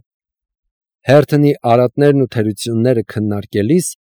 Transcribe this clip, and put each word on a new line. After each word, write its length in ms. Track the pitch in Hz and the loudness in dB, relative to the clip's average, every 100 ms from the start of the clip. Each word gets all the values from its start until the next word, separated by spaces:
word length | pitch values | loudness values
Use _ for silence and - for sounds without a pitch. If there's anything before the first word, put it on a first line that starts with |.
| _ _ _ _ _ _ _ _ _ _ - | _ _ _ _ _ _ _ _ _ _ 2
Հերթոնի 480 | 143 135 147 147 - | 2 4 2 0 0
արատներն 580 | 120 120 123 - 147 139 | 0 2 2 2 2 2
ու 60 | 127 | -2
թերությունները 760 | 120 107 104 117 113 123 117 | -4 -4 -4 -6 -2 0 0
քննարկելիս 840 | - 110 107 101 101 107 104 175 - - | -4 -6 -6 -6 -6 -4 -2 -2 -4 -12